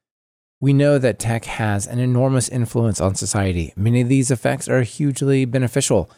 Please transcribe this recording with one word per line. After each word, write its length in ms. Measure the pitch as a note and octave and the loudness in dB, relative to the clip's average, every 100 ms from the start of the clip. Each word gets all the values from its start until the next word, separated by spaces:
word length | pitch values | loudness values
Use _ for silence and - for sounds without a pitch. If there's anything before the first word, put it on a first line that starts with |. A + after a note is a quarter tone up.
| _ _ _ _ _ - | _ _ _ _ _ -4
We 140 | C3+ | 2
know 240 | C#3 C#3+ C#3+ | 4 4 4
that 220 | B2+ G#2 | 2 0
tech 260 | A2+ A2+ - | -2 -4 -4
has 400 | - A2 G2+ G2 | -4 -2 -2 -4
an 140 | A#2+ | -2
enormous 500 | B2+ B2 C3+ C3 A#2+ | 0 2 2 0 -2
influence 500 | B2+ A#2 B2 A#2 G2 | -2 -2 0 0 0
on 140 | F#2 | -2
society. 580 | F#2+ F#2+ G#2+ G2 F2 D#2+ - | -2 -4 -2 0 -2 -4 -2
Many 260 | G#2+ A#2+ | 0 2
of 80 | A#2+ | 2
these 220 | C3+ B2 | 2 2
effects 360 | B2+ - C3+ - | 0 -2 -4 -2
are 140 | C3 | -2
hugely 640 | A#2+ - D3 C3 C#3 C3+ C3 | -2 -2 -4 -2 0 2 0
beneficial. 640 | B2+ B2 - - A2+ E2 | 0 -2 -2 0 0 0